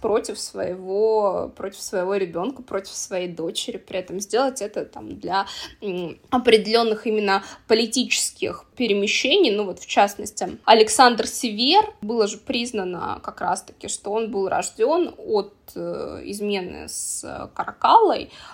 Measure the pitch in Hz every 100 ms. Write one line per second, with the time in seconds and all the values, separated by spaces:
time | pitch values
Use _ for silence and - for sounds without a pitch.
0 | 226 214 - 202 - 196 185 180 185 196
1 | 220 220 202 180 - - 196 202 - 196
2 | 180 202 185 170 208 269 - 196 196 -
3 | - 185 180 170 165 196 - 190 - 190
4 | 180 180 208 220 269 262 208 208 156 -
5 | 107 196 175 190 202 - - - 208 180
6 | 175 - - 254 247 220 196 226 233 214
7 | 240 214 202 196 - - - 226 233 254
8 | 226 - - - - - - - 233 202
9 | 202 - 254 370 311 208 202 175 - -
10 | 202 - 208 - 185 - - 220 214 -
11 | 247 233 247 - 240 208 254 381 427 -
12 | 208 233 202 - - 240 240 214 185 170
13 | 160 - - - 180 196 - - - -
14 | 202 214 220 196 190 160 185 - 233 339
15 | 339 - - 214 196 _ - 180 170 170
16 | - - - 202 208 202 180 - 151 -
17 | - - - - - - - - - 415
18 | 415 233 - - -